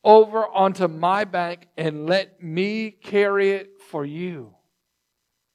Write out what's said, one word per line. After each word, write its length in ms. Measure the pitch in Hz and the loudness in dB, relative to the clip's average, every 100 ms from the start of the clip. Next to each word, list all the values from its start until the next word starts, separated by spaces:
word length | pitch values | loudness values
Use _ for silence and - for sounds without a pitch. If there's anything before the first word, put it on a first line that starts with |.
over 420 | 214 220 214 220 | 8 8 8 0
onto 420 | 214 196 190 185 180 | -2 0 0 0 -4
my 380 | 160 170 196 | -2 -2 0
back 440 | 208 180 170 175 _ | -2 -4 -6 -8 _
and 300 | - 160 151 | -6 -6 -6
let 380 | 156 190 190 _ | -2 -2 -2 _
me 480 | 170 160 202 220 220 | -8 -4 -4 -4 -8
carry 600 | _ - 202 202 196 196 | _ -4 0 0 2 0
it 300 | 196 196 _ | -2 -8 _
for 240 | - 156 | -12 -8
you." 480 | 143 156 180 160 110 _ _ _ _ _ _ _ _ _ _ | -8 -8 -10 -10 -16 _ _ _ _ _ _ _ _ _ _